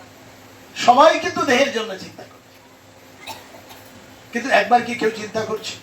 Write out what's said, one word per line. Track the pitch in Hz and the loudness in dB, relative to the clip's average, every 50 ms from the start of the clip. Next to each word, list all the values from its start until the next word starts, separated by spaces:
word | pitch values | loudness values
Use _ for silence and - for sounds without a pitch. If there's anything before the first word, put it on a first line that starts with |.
| - - - - - - - - - - - - - - - | -20 -20 -20 -20 -20 -20 -20 -20 -20 -20 -20 -20 -20 -18 -12
সবাই | - - - 254 269 302 320 320 311 | -2 2 4 6 8 8 6 6 2
কিন্তু | - 359 - 349 | -2 -6 -6 -4
দেহের | 330 - 247 254 277 240 | -2 0 2 2 2 0
জন্য | 214 226 214 190 190 185 | -2 -6 -8 -8 -10 -12
চিন্তা | - 180 - - | -14 -16 -18 -20
করছে। | - - - - - - - - - - - - - - - - - - - - - - - - - - - - - - - - - - - - - - - - - - | -20 -20 -20 -20 -20 -20 -20 -20 -20 -20 -20 -20 -20 -20 -20 -20 -20 -20 -20 -20 -18 -18 -18 -18 -20 -20 -20 -20 -20 -20 -20 -20 -20 -20 -20 -20 -20 -20 -20 -20 -14 -10
কিন্তু | - 233 220 262 | -10 -8 -2 0
একবার | - 202 202 - 240 240 | 2 2 4 4 2 2
কি | 226 240 240 | 2 0 -6
কেউ | - 220 220 | -2 -2 -4
চিন্তা | 220 208 214 202 - 220 | -4 -4 -10 -8 -6 -6
করছে? | 214 208 220 208 - - - - | -6 -6 -6 -8 -8 -10 -14 -14